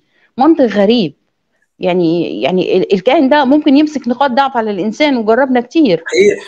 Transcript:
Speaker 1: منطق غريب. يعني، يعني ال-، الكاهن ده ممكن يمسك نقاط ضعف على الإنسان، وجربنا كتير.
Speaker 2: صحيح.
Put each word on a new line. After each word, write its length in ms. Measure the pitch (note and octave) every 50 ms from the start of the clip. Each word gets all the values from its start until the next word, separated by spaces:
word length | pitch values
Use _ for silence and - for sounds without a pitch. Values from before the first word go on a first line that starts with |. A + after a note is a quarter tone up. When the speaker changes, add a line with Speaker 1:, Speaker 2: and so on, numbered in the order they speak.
| _ _ _ _ _ _ _ -
Speaker 1:
منطق 280 | C4 D#4+ E4 D#4 C4
غريب. 480 | A3 G3 G#3 G3 G3+ A#3+ B3 F#3 D3 - _ _ _ _ _ _ _ _ _ _ _ _ -
يعني، 600 | F3+ F3+ F3 F#3 E3+ D#3+ E3+ F3 - D2 D#2+ G2+
يعني 360 | A#2 C#3 F3+ F#3 - - - F#3
ال-، 160 | - - G#3
الكاهن 360 | F#3+ - B3 C4+ E4+ C4+ B3+
ده 160 | D4 D4+ C#4
ممكن 320 | B3 C#4+ D4+ D4+ D4+ C4 C#4+
يمسك 300 | D#4 D4+ D4+ B3+ - A#3
نقاط 240 | B3 A#3+ C#4 C#4
ضعف 260 | A#3 A#3+ C4+ C4 C4 A#3+
على 140 | A3 G#3+
الإنسان، 460 | G#3 F#3 F3 A3 G#3+ - D4+ D4 C4+ A#3+
وجربنا 440 | G#3+ G#3 A3+ A#3+ C#4+ C4 B3+ B3
كتير. 420 | A#3+ - - E4 D4+ A3 E3+ - - -
Speaker 2:
صحيح. 360 | - F3 G3+ G3+ - - -